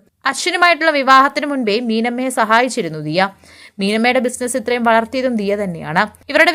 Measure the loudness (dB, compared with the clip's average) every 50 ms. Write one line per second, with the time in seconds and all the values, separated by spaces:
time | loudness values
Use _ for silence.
0 | _ _ _ _ -6 -6 -6 -4 -4 -4 0 2 2 2 2 2 2 0 0 2
1 | 2 6 6 6 6 4 0 -2 -4 -4 -4 -4 -2 0 -2 -2 -2 -2 -2 -2
2 | -2 -2 -4 -4 -6 -4 -2 -2 0 2 2 2 2 0 -2 -4 -6 -6 -6 -8
3 | -6 -4 0 0 0 0 -2 _ _ -20 -20 -20 -20 -20 _ -4 -2 -2 0 0
4 | 2 2 2 2 0 -2 -4 -4 -8 -4 -4 -4 -4 -2 -4 0 2 2 2 2
5 | 2 0 -4 -4 -2 -2 -2 -2 -2 -2 -2 -2 -4 -6 -8 -10 -8 -4 0 0
6 | 0 0 -4 -16 _ -2 2 2 4 4 4